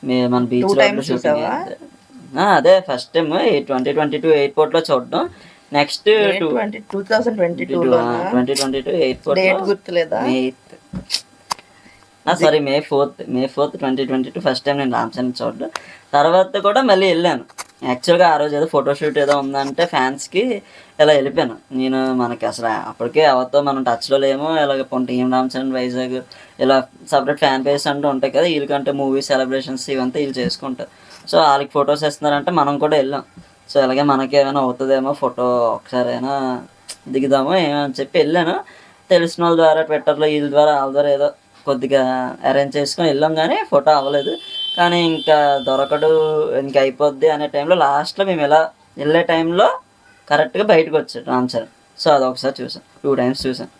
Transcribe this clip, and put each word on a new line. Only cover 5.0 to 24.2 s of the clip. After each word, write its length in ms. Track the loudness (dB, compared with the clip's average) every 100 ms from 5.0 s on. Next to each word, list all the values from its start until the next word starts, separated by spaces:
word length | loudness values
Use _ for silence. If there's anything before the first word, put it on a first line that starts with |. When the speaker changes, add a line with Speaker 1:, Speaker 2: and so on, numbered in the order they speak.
| -2 -4 -6 -10 -20 -20 _
Speaker 1:
నెక్స్ట్ 360 | -2 -2 -2 2
Speaker 2:
ఏ 300 | 4 2 0
Speaker 1:
టూ-, 120 | -2
Speaker 2:
ట్వంటీ, 280 | -2 -4 -8
టూ 240 | -10 -10
థౌజండ్ 340 | -2 0 0 0
ట్వంటీ 280 | -2 -2
టూ 100 | -4
Speaker 1:
ట్వంటీ 160 | -2 2
టూ, 60 | 2
ఆ, 160 | 2
Speaker 2:
లోనా? 180 | -2 -2
Speaker 1:
ట్వంటీ 240 | 0 0
ట్వంటీ 260 | -2 -2 -4
టూ 100 | -4
ఎయిర్‌పోర్ట్లో 540 | 0 0 -2 -2 0
Speaker 2:
డేట్ 180 | 2 0
గుర్తులేదా? 580 | 0 -4 -2 -2 -2 -2
Speaker 1:
మే 120 | -2
ఎయిత్. 440 | 0 -2 -6 _ -20 _ -16 -10 -12 -12 _ _ -14 -14 _ -20 _ _ _ -4
ఆ, 60 |
సారీ, 240 | 2 4 2
మే 220 | 2 -2
ఫోర్త్, 500 | 0 0 0 -2 -6
మే 160 | -4 -4
ఫోర్త్ 320 | -2 -4 -2
ట్వంటీ 260 | -4 -2
ట్వంటీ 260 | -2 -2 -4
టూ 100 | -4
ఫస్ట్ 240 | -4 -2
టైమ్ 140 | -2 -2
నేను 140 | -2
రామ్ 180 | -2 -4 -4
చరణ్ 140 | -6 -4
చూడడం. 280 | -6 -6 -10 -12 -16 -20 _
తర్వాత 440 | 2 4 4 2 0
కూడా 260 | 2 2
మళ్ళీ 240 | 4 4 4
వెళ్ళాను. 380 | 2 0 -2 -6 -18 -18 _
యాక్చువల్గా 440 | -6 -4 2 4 4
ఆ 80 | 4
రోజు 200 | 0 0
ఏదో 100 | 0
ఫోటోషూట్ 520 | 0 0 -2 -2 0
ఏదో 200 | 2 0
ఉందంటే 480 | 0 -4 -6 -2 -2
ఫ్యాన్స్కి 760 | 0 -2 -4 -6 -4 -2 -4 -10 -20 -20 _
ఇలా 120 | 4
వెళ్ళిపోయాను 440 | 4 2 -2 -4 -4 _
నేను. 420 | -4 -2 0 -2
మనకి 320 | -2 -2 -4 -6
అసలు 200 | -4 -4
అప్పటికే 540 | -4 -6 -8 -4 2
ఎవరితో 420 | 4 4 2 0
మనం 200 | 0 -2
టచ్లో 360 | -2 -2 0
లేము. 340 | 0